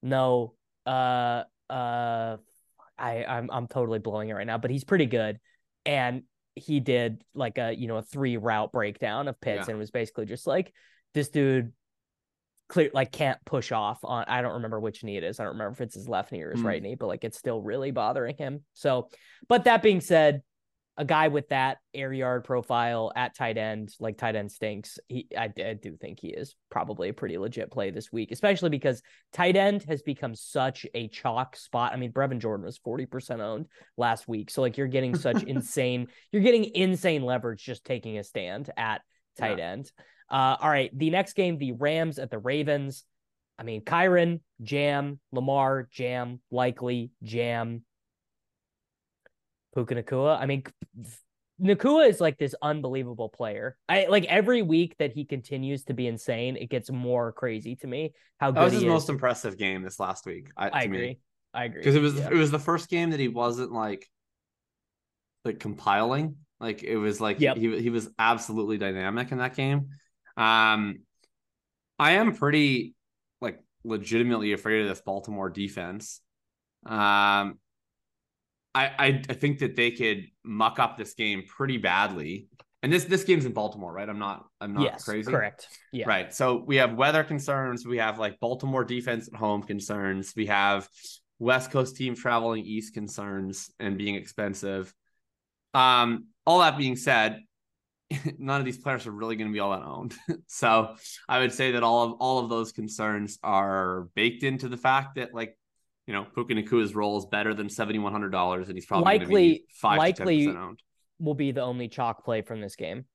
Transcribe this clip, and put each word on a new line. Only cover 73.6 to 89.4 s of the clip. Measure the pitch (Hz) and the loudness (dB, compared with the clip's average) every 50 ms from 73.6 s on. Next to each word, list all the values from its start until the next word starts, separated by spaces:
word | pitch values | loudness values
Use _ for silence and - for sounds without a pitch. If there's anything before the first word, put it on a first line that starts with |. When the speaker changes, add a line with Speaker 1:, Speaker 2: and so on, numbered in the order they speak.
| _ _ _ _ _ | _ _ _ _ _
Speaker 2:
legitimately | 117 113 104 98 101 113 117 120 123 120 110 104 104 104 | -4 -4 -4 -2 0 2 2 4 4 2 2 2 0 -2
afraid | 98 - 110 110 110 | 0 0 2 2 2
of | 107 101 | 2 0
this | 95 - | -2 -6
Baltimore | - - 98 98 95 - 107 101 95 95 | -6 -6 -6 -6 -6 -8 -8 -6 -6 -6
defense. | 82 98 101 98 - 98 90 87 92 104 104 - - - _ _ _ _ _ _ _ _ _ _ _ _ _ | -4 -4 -6 -6 -6 -8 -8 -8 -8 -10 -12 -14 -16 -18 _ _ _ _ _ _ _ _ _ _ _ _ _
Um, | - 113 110 104 101 101 101 101 101 101 101 101 101 95 - _ _ _ _ _ _ _ _ _ _ _ _ _ _ _ _ _ _ _ _ _ _ _ | -4 0 2 4 6 6 6 6 6 4 4 2 0 -6 -10 _ _ _ _ _ _ _ _ _ _ _ _ _ _ _ _ _ _ _ _ _ _ _
I, | 131 135 135 131 - | 0 0 0 2 2
I, | 139 135 135 135 - - | 4 4 4 2 0 -4
I | 123 | -6
think | - - 147 143 139 | 0 0 0 0 2
that | 139 117 95 | -2 -2 2
they | - 120 120 | 2 2 2
could | 120 120 123 110 107 98 95 - _ _ _ | 2 0 0 0 0 0 -4 -14 _ _ _
muck | - 104 104 110 117 117 - | -10 -2 2 2 2 4 2
up | 127 113 - - | 0 0 0 -6
this | 107 - - | -12 -14 -6
game | - 113 107 101 95 92 - | -4 -2 -2 -2 -4 -6 -12
pretty | - - 135 139 135 120 | -8 -6 -4 -2 -2 0
badly. | 98 92 87 95 104 104 95 87 73 76 87 101 - _ _ _ - _ _ _ - | 0 2 4 4 2 2 0 -6 -6 -6 -8 -10 -10 _ _ _ -20 _ _ _ -2
And | 127 160 | 2 2
this, | 180 - | 2 2
this | 147 185 190 190 | 2 0 0 4
game's | - 185 160 139 | 4 4 4 4
in | 127 | 0
Baltimore, | 110 110 104 104 104 107 98 87 | -2 -2 -4 -4 -4 -8 -12 -12
right? | 82 92 101 104 | -10 -8 -8 -8
I'm | 104 104 | -6 -6
not, | 104 98 98 - - _ _ _ | -6 -6 -6 -8 -12 _ _ _
I'm | 101 104 101 | -8 -6 0
not | 104 143 | 0 0
Speaker 1:
Yes, | 123 - - - | 0 0 -4 -8
Speaker 2:
crazy. | - 107 107 107 117 | -6 -4 -4 -4 0
Speaker 1:
correct. | 127 120 107 104 - - - - - - _ _ | 0 0 0 0 -4 -10 -20 -20 -20 -20 _ _
Yeah. | - 123 110 120 | -8 -6 0 2
Speaker 2:
Right. | 107 95 92 - | 2 0 0 -4
So | - - 135 127 123 117 | -2 0 2 2 2 0
we | 120 - 143 | 0 2 4
have | 135 127 - 117 | 4 6 4 4
weather | 113 131 143 151 156 151 | 4 4 4 4 4 2
concerns. | 156 156 143 139 - 143 139 135 127 123 120 120 120 | 2 -2 -6 -2 -2 -2 -2 0 -2 -4 -6 -6 -4
We | 123 120 | -2 0
have, | 113 110 107 113 | 0 0 0 -2
like, | 110 104 95 _ | -4 -4 -4 _
Baltimore | - 117 127 127 - 139 131 131 123 | -4 -4 -4 -2 -4 -2 0 0 0
defense | 110 120 123 120 123 120 117 110 - | 0 -2 -4 -4 -4 -4 -6 -6 -10
at | - | -8
home | 113 | -4